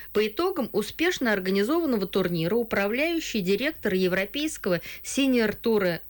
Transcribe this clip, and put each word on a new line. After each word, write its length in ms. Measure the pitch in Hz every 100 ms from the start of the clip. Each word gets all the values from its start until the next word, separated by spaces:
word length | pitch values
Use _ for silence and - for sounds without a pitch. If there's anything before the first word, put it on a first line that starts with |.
| -
по 140 | - 214
итогам 420 | 214 349 381 233
успешно 600 | 196 214 - 330 359 247
организованного 760 | 202 185 196 208 330 320 233 185
турнира 480 | 202 180 170 165
управляющий 840 | 220 233 202 202 240 311 330 - 226
директор 540 | 180 196 269 311 220
Европейского 880 | 185 185 185 202 285 302 - 208 175 - -
синьор-тура 1000 | - - 277 247 220 202 233 214 185 165 -